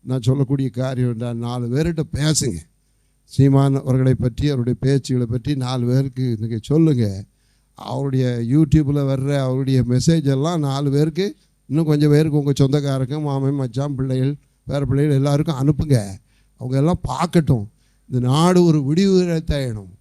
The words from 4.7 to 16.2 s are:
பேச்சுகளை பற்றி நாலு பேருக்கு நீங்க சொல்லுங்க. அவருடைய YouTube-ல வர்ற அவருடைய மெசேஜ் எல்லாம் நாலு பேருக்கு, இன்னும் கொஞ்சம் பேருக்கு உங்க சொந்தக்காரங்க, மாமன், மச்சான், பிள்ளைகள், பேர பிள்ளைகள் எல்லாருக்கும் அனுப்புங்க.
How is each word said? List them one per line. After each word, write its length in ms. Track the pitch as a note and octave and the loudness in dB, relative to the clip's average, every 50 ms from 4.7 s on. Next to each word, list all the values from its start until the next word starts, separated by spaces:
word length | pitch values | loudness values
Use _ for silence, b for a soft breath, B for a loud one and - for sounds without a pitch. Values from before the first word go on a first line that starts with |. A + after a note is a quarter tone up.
| B2 - | -4 -2
பேச்சுகளை 420 | - C3 C#3 C3+ - - B2+ B2 B2 | 0 0 0 0 0 -2 -2 -2 -2
பற்றி 320 | A2+ B2 B2 A2+ C#3+ D3 | -2 -4 -6 -4 -4 -4
நாலு 300 | C3+ B2+ B2 C3 B2+ A#2+ | -4 -4 -4 -4 -2 0
பேருக்கு 520 | A#2+ B2+ C3+ C3+ C3+ B2 C3 C3 B2 A#2 G#2+ | 0 0 0 0 -2 -4 -4 -4 -4 -2 -4
நீங்க 200 | A2+ A2+ A#2 A2 | -4 -6 -6 -6
சொல்லுங்க. 640 | - - C#3 D#3+ E3 D#3+ C#3+ B2 A2+ G2+ F#2+ F#2+ - _ _ _ _ _ _ _ _ _ _ | -4 0 2 4 4 4 4 2 0 -2 -2 -8 -12 _ _ _ _ _ _ _ _ _ _
அவருடைய 680 | - - G#2 B2 C3 C#3 C#3 C3 C3 B2+ B2 B2 A#2+ A#2 | -16 -12 -8 -6 -6 -4 -2 0 0 0 0 -2 -4 -2
YouTube-ல 580 | A#2 C3+ D3+ D#3+ - - D#3 D3 C3+ C#3+ D3 | 0 2 2 4 4 4 2 2 2 -2 -2
வர்ற 360 | C#3 C3+ C3+ C3 C3+ C#3 C#3+ | 0 -2 -2 -2 -2 -2 -2
அவருடைய 460 | C#3 C3 C3 B2+ C3 C#3 C3 C3+ B2+ A#2+ A#2+ | -2 -2 -2 -2 -2 0 0 2 2 2 2
மெசேஜ் 340 | B2 B2+ - E3 E3 E3 C#3 | 0 2 2 2 2 2 2
எல்லாம் 360 | C#3 C#3 C3 C#3+ E3 F3 D#3+ | 0 0 0 -2 -2 -2 -2
நாலு 320 | D3 C#3 C3+ C#3 C#3+ C#3 | -2 -2 -2 -2 -2 0
பேருக்கு, 440 | C3+ C#3+ D3+ D#3+ D3 E3 G3 G#3 D#4 _ _ _ _ _ _ | 0 2 0 0 0 -4 -4 -4 -6 _ _ _ _ _ _
இன்னும் 200 | - C3 D#3 E3 | -4 -2 -2 0
கொஞ்சம் 260 | D3+ D3+ D3 D3+ D3 | 2 2 2 4 4
பேருக்கு 260 | D3 D3 D#3 - C#3 | 4 4 4 2 0
உங்க 140 | D3+ C#3 D3 C#3 | 0 0 0 2
சொந்தக்காரங்க, 640 | - C#3 C3+ C3+ D3 C#3 C#3 C3+ C3+ C3 A#2+ C#3+ D#3 | 2 2 2 2 0 -2 -2 -2 -2 -4 -4 -4 -6
மாமன், 340 | D3+ C#3+ C#3 C#3 C3+ C3+ C#3+ | -4 -4 -2 -2 -2 -2 -2
மச்சான், 420 | C#3 C3 A#2+ A2 B2+ C#3 C#3+ C#3+ | -2 -4 -4 -4 -6 -4 -4 -4
பிள்ளைகள், 400 | B2 C3+ C3 C3 C3 B2+ C#3 D3 - _ _ _ _ _ | -4 -4 -2 -2 0 0 -2 -2 -6 _ _ _ _ _
பேர 180 | - C#3+ C#3+ C#3 | -6 -4 -4 -2
பிள்ளைகள் 300 | B2+ C3+ C#3 D3 D3+ C#3 | 0 0 2 2 2 2
எல்லாருக்கும் 400 | C3+ C3+ D3 C#3+ C#3+ D3+ E3+ D3 | 2 2 2 2 2 0 -2 -2
அனுப்புங்க. 600 | B2 C3+ D3 D3 C3 D#3+ D3+ C#3 A#2 G2+ G2 F#2+ - | 0 2 2 2 0 2 2 2 0 0 -4 -10 -16